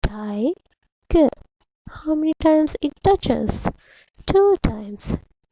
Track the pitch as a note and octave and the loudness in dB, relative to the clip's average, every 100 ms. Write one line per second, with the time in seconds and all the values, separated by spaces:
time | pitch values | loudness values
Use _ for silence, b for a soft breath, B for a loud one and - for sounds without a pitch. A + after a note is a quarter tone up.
0 | - G#3 G#3+ G#3 A#3+ F#4 _ _ _ _ | -4 -4 -10 -4 -4 -6 _ _ _ _
1 | _ E4+ D4 - - _ _ _ - - | _ 2 2 0 -20 _ _ _ -20 -14
2 | D4+ D#4 D#4 D#4+ D#4+ D#4 D#4 - D4 - | -4 -2 0 0 2 4 2 -2 -8 -2
3 | - F#4+ - A#3 A3 - - - b b | 0 0 0 -2 -2 -4 -6 -8 b b
4 | b _ - F#4+ G4+ F4 - A3 G#3 G#3 | b _ 0 4 4 4 0 -2 -10 -14
5 | - - - _ _ | -8 -8 -10 _ _